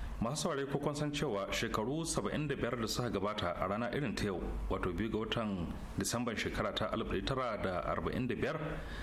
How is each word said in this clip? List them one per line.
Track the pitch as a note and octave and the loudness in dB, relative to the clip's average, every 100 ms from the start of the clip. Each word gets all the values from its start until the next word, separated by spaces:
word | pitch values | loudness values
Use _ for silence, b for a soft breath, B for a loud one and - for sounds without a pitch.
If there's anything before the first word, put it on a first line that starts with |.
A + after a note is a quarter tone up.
| B B | B B
Masu | A2+ D3+ F#3+ | 0 2 0
saurare, | C#3 C#3 | 0 0
ko | C#3+ | 0
kun | D3+ | 0
san | D3 D3+ | 0 0
cewa | C#3+ D3+ G2 G2 | 0 2 2 0
shekaru | - A#2 A2+ A2+ D#3 D#3+ | 0 0 0 0 0 0
saba'in | - G2+ A#2+ D3+ | 0 0 0 0
da | |
biyar | B2+ A#2 A#2+ | 0 0 0
da | G#2+ | 0
suka | - A#2+ | 0 0
gabata | F#2+ G2+ G#2 F2 E2 | 2 0 0 0 2
a | F2+ | 0
rana | G#2 A#2+ | 0 0
irin | - C3+ | 0 0
ta | - G#2 | 0 0
yau, | E2+ G2+ - - | 0 -2 -2 -2
wato | F#2+ F#2+ | 0 0
biyu | F2 A2 | 0 0
ga | G#2+ | 0
watan | A2 A#2+ G#2+ F#2+ D#2+ - - - | 0 0 0 0 -2 -4 -6 -2
Disamban | F#2+ A#2 A#2 G#2+ | 0 0 0 0
shekara | - - G#2+ | 0 0 0
ta | - G#2+ | 0 0
alif | A2 F#2+ | 0 0
ɗari | F#2+ - | 0 2
tara | C3 B2 G#2 | 0 0 0
da | F#2 F2+ - | 0 0 0
arba'in | - - - B2 | 0 0 2 0
da | |
biyar, | A2 B2 D#3 D#3 D#3+ B B | 0 0 0 -2 -4 B B